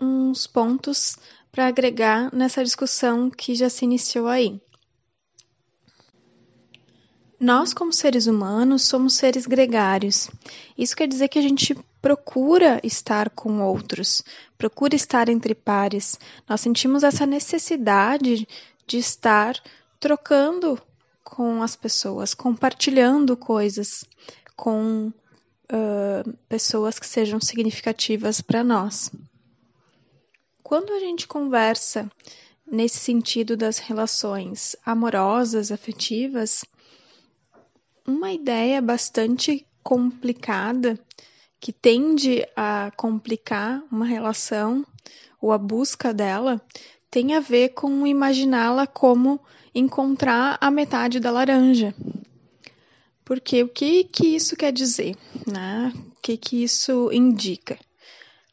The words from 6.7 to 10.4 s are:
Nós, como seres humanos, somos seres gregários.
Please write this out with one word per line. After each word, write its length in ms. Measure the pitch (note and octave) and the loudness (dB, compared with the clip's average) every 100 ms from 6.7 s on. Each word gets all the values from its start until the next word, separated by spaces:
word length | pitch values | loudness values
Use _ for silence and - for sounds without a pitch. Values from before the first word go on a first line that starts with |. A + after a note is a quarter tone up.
| _ _ _ _ _ _ - | _ _ _ _ _ _ 0
Nós, 340 | B3 B3+ A#3+ | 4 4 2
como 180 | - E4+ | -2 -2
seres 360 | - D4 A#3+ A3+ | 0 2 2 2
humanos, 560 | G#3+ F#3+ G#3+ B3+ C4+ | 0 0 2 4 4
somos 300 | - C4 C4 | 2 2 2
seres 320 | - C4 C4 B3 | 2 2 2 2
gregários. 840 | B3+ B3+ A3+ G3 F#3+ G3+ - - - | 2 4 4 2 2 0 -2 -4 -10